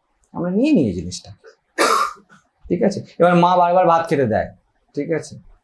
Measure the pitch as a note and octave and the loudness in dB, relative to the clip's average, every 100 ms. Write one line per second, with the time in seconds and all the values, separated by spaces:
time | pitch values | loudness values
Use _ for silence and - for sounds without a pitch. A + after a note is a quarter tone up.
0 | _ _ _ - E3+ F#3+ C#4 C#4 B2 F2+ | _ _ _ -8 -4 -2 2 2 0 -4
1 | E2 - - G2+ - _ _ - - - | -8 -12 -18 -20 -20 _ _ -2 0 0
2 | - - _ _ _ _ - F3+ G#3+ - | -4 -8 _ _ _ _ -8 -2 -2 -2
3 | - - F3 F3 F3 F3+ F3 F3+ F3 E3 | -8 0 2 4 4 2 2 2 4 2
4 | - D3+ B2 G#2 E2 - _ _ _ - | 0 0 0 -2 -4 -10 _ _ _ -10
5 | D3+ D#3+ - - - - | -6 -6 -8 -18 -20 -20